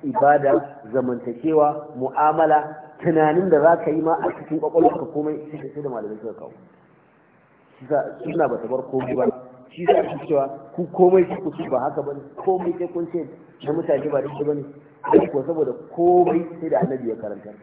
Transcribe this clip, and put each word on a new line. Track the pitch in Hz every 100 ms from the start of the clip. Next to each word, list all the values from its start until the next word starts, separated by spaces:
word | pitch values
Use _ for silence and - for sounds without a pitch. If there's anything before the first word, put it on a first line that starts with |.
ibada, | 143 123 139 147 139 - - - 107
zamantakewa, | 127 123 120 123 110 160 156 147 151 - 127
mu'amala, | 131 - 151 156 160 151 151 - - -
tunanin | 175 160 156 165 190
da | 156
za | 156 220
ka | 160
yi | 156
ma | 160 165
a | 175 -
cikin | 147 156
kwakwalwarka | 151 165 170 165 147
komai | 147 151 156 -
sai | 147
da, | 151
sai | 147
da | 143
malamai | 117 104 107
suka | 113
kawo. | 90 76 - - _ _ _ _ _ _ _ _ _ _ _
Shi | 131
sa | 147 - -
sunna | 156 160 143
ba | 117
ta | 110
bar | 131 -
komai | 131 127 127
ba. | 120 - - - -
Shi | - 175
sa | 359
ake | - 160 -
cewa | 143 135 - - -
ku | 175
komai | - 180 185 175
sai | -
ku | 160 -
ce | 160
ba | 127
haka | 135 147
bane, | 143 139 - -
komai | - 185 175 -
sai | 175
kun | 170 170
ce | 175 147 - - -
na | -
mutane | 156 165 139 147
ba | 143
daidai | 139 139
bane. | 147 147 131 - - - -
Sai | - -
ko | 139 131
saboda | 160 131 120 - -
komai | 175 180 160 165 165 -
sai | 160
da | -
Annabi | 123 131 117
ya | 110
karanta | 104 101 101 104